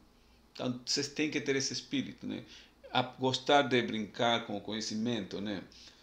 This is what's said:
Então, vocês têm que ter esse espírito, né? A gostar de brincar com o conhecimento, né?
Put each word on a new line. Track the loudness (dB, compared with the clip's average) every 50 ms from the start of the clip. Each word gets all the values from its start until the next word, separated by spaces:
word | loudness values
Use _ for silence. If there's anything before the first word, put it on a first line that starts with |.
| -20 -20 _ -20 -20 _ -20 -20 _ -16 -10
Então, | -6 -4 -4 -4 -4 -4
vocês | -2 -2 -2 -2 -2
têm | -2 -2 -2 0
que | 0 -2
ter | 0 0 0 0
esse | 0 -2 -4
espírito, | -6 -6 -4 -2 -2 -2 -2 -6 -8 -8
né? | -6 -6 -6 -8 -12 -16 -20 -20 -20 _ _ -8 -2
A | 0 0 0
gostar | 0 -2 -2 0 0 0 2 4 6 6 6 6
de | 6 4 4
brincar | 4 4 0 -2 -4 -4 -2 0 2 4 4 2 0 -2
com | -6 -6
o |
conhecimento, | -4 -4 -4 -4 -4 -2 -2 -2 0 0 0 -2 -2 -4 -6 -6
né? | -4 -4 -4 -6 -6 -10 -16 -20 -20 -20 -20 -20